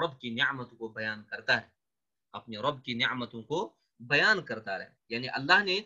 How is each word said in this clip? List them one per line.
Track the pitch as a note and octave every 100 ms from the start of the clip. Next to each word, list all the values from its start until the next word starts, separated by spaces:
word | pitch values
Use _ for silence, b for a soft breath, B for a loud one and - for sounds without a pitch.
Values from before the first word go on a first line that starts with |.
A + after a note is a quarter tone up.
रब | E3 C3
की | B2
नेमतों | A#2 C3+ C3+ A#2+ A#2
को | A2+
बयान | A2 A2 G#2+
करता | G#2+ G#2 - A#2+
है, | - _ _ _ _ _ _
अपने | G#2 - G#2+
रब | B2+ C#3 C3
की |
नेमतों | A#2 B2+ B2+ A#2 A#2
को | G#2+ D#3+ G#3 - _ _
बयान | A#2+ D3 F#3+ G#3
करता | D3 A2 G2+ F#2
रहे। | F2+ _ _
यानी | A#2 C3
अल्लाह | A#2+ C3+ F#3+
ने | G3+ F#3